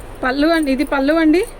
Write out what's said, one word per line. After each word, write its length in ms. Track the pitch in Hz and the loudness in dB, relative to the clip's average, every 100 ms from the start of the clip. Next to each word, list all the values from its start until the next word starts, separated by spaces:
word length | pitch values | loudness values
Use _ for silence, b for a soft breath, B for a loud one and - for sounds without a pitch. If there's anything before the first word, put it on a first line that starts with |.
| - - | -16 -8
పళ్ళు 240 | 254 285 311 | -4 0 2
అండి, 240 | 320 285 | 2 0
ఇది 120 | 262 | -2
పళ్ళు 300 | 302 277 277 | -2 -2 0
అండి. 320 | 330 311 339 466 | 2 4 2 0